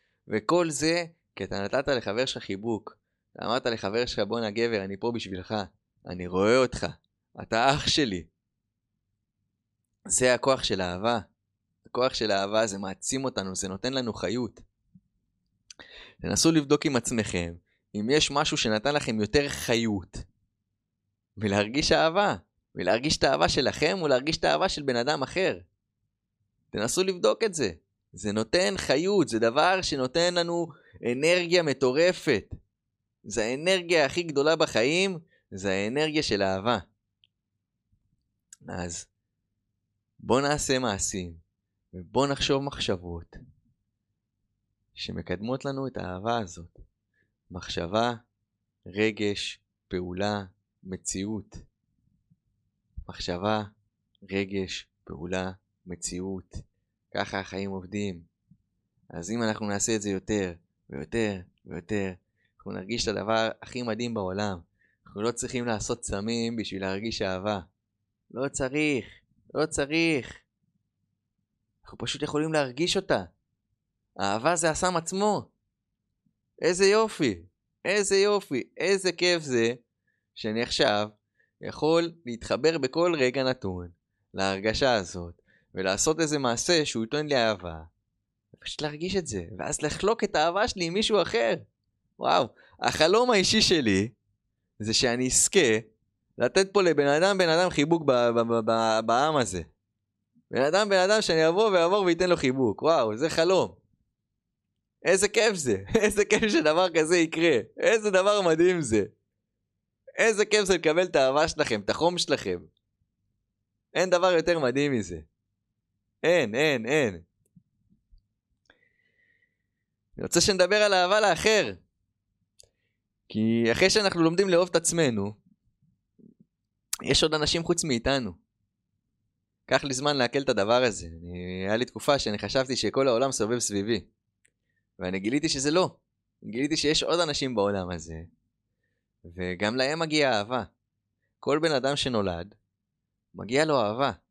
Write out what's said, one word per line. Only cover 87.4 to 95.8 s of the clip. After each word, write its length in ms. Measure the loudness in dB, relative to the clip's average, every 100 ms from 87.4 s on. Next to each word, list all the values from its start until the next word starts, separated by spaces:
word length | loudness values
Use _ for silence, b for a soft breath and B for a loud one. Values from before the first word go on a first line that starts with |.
| 2 0 -6 -12 -16 _ _ _ _ _ _
ופשוט 280 | -18 -14 -8
להרגיש 340 | -8 -6 -4 -4
את 120 | -4
זה, 160 | -6 -8 -8
ואז 240 | -6 -4
לחלוק 420 | -4 0 0 0
את 120 | 0 0
האהבה 320 | 0 0 -2
שלי 180 | -2 -4
עם 80 |
מישהו 280 | -2 0 2
אחר. 320 | 2 0 0 -2 -6 _ _ _ _ -6
וואו, 280 | 2 2 0 _ b b
החלום 520 | -2 4 4 6 4
האישי 300 | 4 4 2
שלי 480 | 4 4 4 2 2 -4 _ _ _ _ _ -10
זה 140 | -2
שאני 340 | 0 2 0 0
אזכה 520 | 2 2 4 6 4